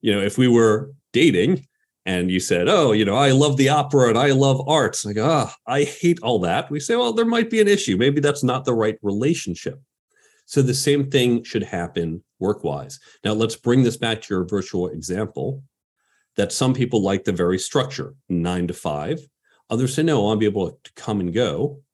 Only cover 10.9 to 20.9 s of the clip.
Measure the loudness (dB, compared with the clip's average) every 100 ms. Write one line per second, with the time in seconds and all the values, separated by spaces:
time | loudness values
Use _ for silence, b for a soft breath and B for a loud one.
10.9 | 0 0 0 2 0 -2 -6 -4 -6 -6
11.9 | -6 -6 -6 _ _ -4 -2 -4 -6 -8
12.9 | -16 b b -4 0 -2 -2 0 4 2
13.9 | 0 -4 -4 -4 -4 -2 -4 -4 -4 -4
14.9 | -6 -6 -6 -6 -6 -6 -8 -14 _ _
15.9 | _ _ _ _ -4 -2 0 0 2 0
16.9 | 2 2 0 -2 0 0 0 0 -2 -2
17.9 | -6 -12 -14 _ -4 -2 -2 -4 -4 -6
18.9 | -6 -6 -8 -10 _ _ _ _ -2 -2
19.9 | 0 0 2 2 2 0 0 -4 -8 -20